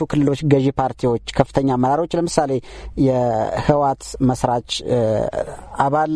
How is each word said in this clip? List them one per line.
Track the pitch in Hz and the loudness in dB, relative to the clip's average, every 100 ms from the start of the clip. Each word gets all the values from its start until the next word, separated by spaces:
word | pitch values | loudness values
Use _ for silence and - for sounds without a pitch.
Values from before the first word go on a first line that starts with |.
| 156 | -2
ክልሎች | 147 143 139 | 0 2 0
ገዢ | 156 139 135 | 2 4 4
ፓርቲዎች | - 131 - 127 117 - | 0 -2 -2 0 0 0
ከፍተኛ | - 131 - 135 | 0 0 0 0
አመራሮች፣ | 123 127 147 170 | 2 2 2 0
ለምሳሌ | 175 165 - 143 131 - - - - | -2 0 0 0 -2 -6 -14 -8 0
የህወሓት | 135 127 123 110 110 - - 147 139 135 - - | 2 2 0 0 -2 0 2 2 2 0 -8 -2
መስራች፣ | 131 127 123 120 - - | 0 0 0 -2 -4 -8
እ፣ | - 123 110 107 - - - - - - | -2 0 0 0 -2 -4 -8 -10 -10 -2
አባል | 139 151 156 | 0 0 0